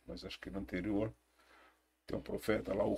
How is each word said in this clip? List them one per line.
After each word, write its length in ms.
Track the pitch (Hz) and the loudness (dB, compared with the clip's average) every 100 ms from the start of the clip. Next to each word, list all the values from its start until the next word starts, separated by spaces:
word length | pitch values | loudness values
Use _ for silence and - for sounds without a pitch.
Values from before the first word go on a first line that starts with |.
| - | -12
mas 180 | 92 | -10
acho 140 | 92 - | -8 -10
que 100 | 95 | -6
na 80 | 95 | -6
anterior. 540 | 98 92 98 101 113 - _ _ - - - _ _ _ - | -4 -2 2 2 2 -2 _ _ -20 -20 -20 _ _ _ -6
Tem 100 | 104 | -6
um 40 | |
profeta 520 | - 98 - 107 - | -2 -4 2 2 2
lá, 100 | 98 | 2
o 80 | 107 | 4